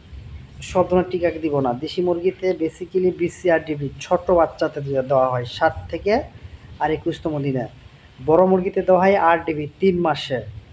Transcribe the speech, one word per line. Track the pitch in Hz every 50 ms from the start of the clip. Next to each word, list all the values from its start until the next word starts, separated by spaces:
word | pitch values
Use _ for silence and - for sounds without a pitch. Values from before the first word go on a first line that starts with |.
| - - - - - - - - - - - - -
সব | - - 185 175 175
ধরনের | 180 180 175 -
টিকা | - 175 170 170
দিব | 160 160 156 156 143 143
না। | 135 127 120
দেশি | 147 160 151 - 185 180
মুরগিতে | 180 175 170 170 190 185 - 190 185
basically | 180 156 160 160 - - 180 - - 185 185 180 170 156
বিসিআর | 170 165 - - - 180 165 160 156
ডিবি | 156 151 147 143 131 - -
ছোট | - - 185 175 - -
বাচ্চাতে | 185 170 160 151 - - 165 151 151 151
যে | 143 139 139 131 127
দেওয়া | 131 143 131 131 127
হয় | 127 123 123
সাত | 123 - - 170 160 - - - -
থেকে | 170 160 - 202 214 269 - - - - - - - - - - - -
আর | 151 151
একুশতম | 156 147 - 170 151 - - 160 151 143 139
দিনে, | 143 131 127 113 107 - - - - - - - - - - 131
বড় | 147 160 170 185
মুরগিতে | 190 190 185 180 190 - 190 175
দেওয়া | 180 185 180
হয় | 185 196 202
আট | 190 170 165 170 165 165
ডিবি | - 156 147 147 135 - -
তিন | 190 196 180 175
মাসে, | 175 160 147 143 - - 139 117 107 - - - - -